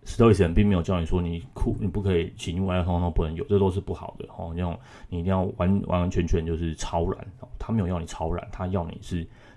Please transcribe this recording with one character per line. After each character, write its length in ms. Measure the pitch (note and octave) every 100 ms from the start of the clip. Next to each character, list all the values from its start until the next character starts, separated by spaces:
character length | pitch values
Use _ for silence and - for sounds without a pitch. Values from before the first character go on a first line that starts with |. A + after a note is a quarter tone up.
Stoicism 500 | - - A#2 G2 E2+
并 140 | F2 G#2
没 60 |
有 80 | F#2
叫 180 | E2 F2+
你 60 | E2
说 160 | F#2
你 260 | F2 E2+ -
哭， 240 | - A#2+ G#2
你 80 | G#2
不 140 | G#2
可 160 | G2 F2
以 160 | E2 -
喜 160 | -
怒 160 | F2 F#2+
哀 100 | F2+
乐 60 |
通 160 | F2+ F2
通 100 | F2
不 140 | E2
能 100 | E2
有， 120 | E2 -
这 120 | G2+
都 140 | F#2+
是 80 | F#2
不 140 | F#2+
好 200 | F2+ - -
的 80 | -
哈。 180 | - E2+
那 80 | E2
种 160 | F2+ - - - -
你 120 | F2
一 40 |
定 80 | F2
要 120 | F#2+ F2+ -
完， 260 | F2+ G2 F2+
完 140 | F2+
完 100 | F2
全 160 | F#2 E2+
全 180 | F2+ D#2+
就 120 | E2
是 180 | E2+ D#2
超 340 | - E2+ E2+
然 180 | - - -
哦， 80 | - -
他 140 | -
没 80 | A2+
有 80 | F2+
要 120 | F2+
你 40 | E2
超 280 | - E2
然， 120 | F2 -
他 160 | - F#2
要 180 | F#2+ E2+
你 140 | -
是 240 | - F2 E2 - -